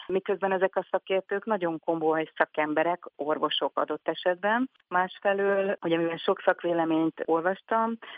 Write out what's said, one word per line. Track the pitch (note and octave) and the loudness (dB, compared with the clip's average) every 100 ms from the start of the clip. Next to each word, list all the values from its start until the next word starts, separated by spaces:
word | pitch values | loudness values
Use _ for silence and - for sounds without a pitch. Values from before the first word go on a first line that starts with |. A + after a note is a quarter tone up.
| - | -4
Miközben | F#3 G3 F#3+ F#3+ | -4 -2 -2 0
ezek | F#3+ F#3 G3 | 0 0 0
a | - | -2
szakértők | F#3+ - F#3+ - G3+ A3+ | -4 0 -2 -2 -6 -2
nagyon | G#3 F3 D#3+ | -2 -2 -4
komoly | - E3 D#3 D#3+ D#3+ - | -2 0 2 0 -2 0
szakemberek, | D#3+ - D3+ D3+ D#3+ F3 - - | -2 0 0 2 0 -2 -6 -8
orvosok | C#3+ D3+ D3+ - C#3 - | -2 0 0 0 -2 -2
adott | C#3+ D3+ - | -4 -4 -4
esetben. | D#3+ F3+ F3+ G3+ A#3 C4 _ - | -2 -2 0 0 0 -2 _ -2
Másfelől, | F3+ F#3 - G3+ G3 G3 G3 G3 - | 0 0 -2 0 2 2 2 0 -2
ugye | F3 E3 | 0 2
mivel | E3 E3 | 0 -2
sok | - F3+ - | -2 2 2
szakvéleményt | F3+ E3+ E3+ D#3+ D#3+ D#3+ - - | 2 0 0 2 2 0 -2 0
olvastam, | E3 F3 F#3+ - A3+ A3+ A3+ - | 2 2 -4 -2 0 0 -4 -10